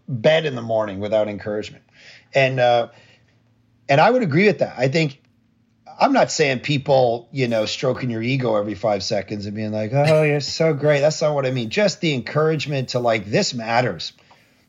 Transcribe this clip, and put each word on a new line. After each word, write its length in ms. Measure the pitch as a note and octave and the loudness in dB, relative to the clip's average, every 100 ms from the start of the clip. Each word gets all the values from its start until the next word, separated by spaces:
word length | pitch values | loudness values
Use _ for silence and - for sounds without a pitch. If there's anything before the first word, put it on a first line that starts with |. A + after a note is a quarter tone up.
| - | -10
bed 380 | B2 D3+ D#3+ D#3 | 0 2 2 0
in 80 | |
the 80 | B2 | -4
morning 380 | A#2 A2+ G#2 F#2+ | -2 -2 -2 -4
without 280 | G#2 A2 G#2+ | 0 0 0
encouragement. 560 | G2+ G#2+ G#2 G#2 - _ _ - - _ | -4 -6 -6 -6 -14 _ _ -20 -20 _
And, 260 | C#3+ C3 C3 | 2 2 2
uh, 280 | B2 A#2+ A2+ - - _ _ _ _ _ _ _ - | 2 2 0 -8 -20 _ _ _ _ _ _ _ 0
and 120 | C#3+ | 4
I 100 | G3 | 4
would 120 | B3+ | 4
agree 240 | G3 D3 G#3 | 2 2 2
with 120 | - | 2
that. 160 | A2 - | -2 -2
I 100 | C3+ | -2
think, 320 | E3 D3+ - _ _ _ _ _ _ - - | 0 -2 -4 _ _ _ _ _ _ -18 0
I'm 120 | A3+ | 2
not 180 | C4 D3+ | 4 2
saying 300 | - C#3+ B2+ | 2 0 0
people, 680 | - D3 - C3+ B2 A#2 - | -2 -2 2 2 4 0 -6
you 160 | C#3 A#2+ | -4 0
know, 180 | A2+ G#2+ | 0 -2
stroking 440 | - C3 B2 B2+ | -2 -2 -2 -4
your 120 | A2 | -4
ego 320 | A#2 C3+ B2 | -2 -2 0
every 200 | G#2+ G#2 G2 | 0 -2 -2
five 260 | A2+ G2+ | -2 0
seconds 440 | F#2+ G#2 F#2+ G#2+ G2+ | -2 -4 -4 -8 -8
and 100 | G#2 | -6
being 160 | G#2+ | -6
like, 180 | G#2+ G#2+ | -4 -2
"Oh, 300 | C3+ D3 D#3 | 0 2 4
you're 160 | D3+ D3 | 2 0
so 320 | C3+ - D#3+ | -4 -2 0
great." 280 | C#3+ D3 D3 | 2 2 2
That's 200 | D3+ D3+ | 2 2
not 140 | D3+ | -2
what 100 | C#3+ | 0
I 60 | C3 | -2
mean. 200 | C3 A2+ | -2 -2
Just 300 | G#3 G#3 - | 0 0 0
the 140 | E3 | -2
encouragement 760 | C3 - D3 D#3 D#3 C#3+ C#3+ B2+ | -2 -2 0 0 0 -2 -4 -4
to, 100 | B2 | -2
like, 240 | A#2+ A2 G2 | 0 0 0
"This 260 | E3 G3 | -2 -2
matters." 600 | B2 A2 A#2 B2 E2 - - _ _ _ _ | -4 -2 0 0 -4 -12 -16 _ _ _ _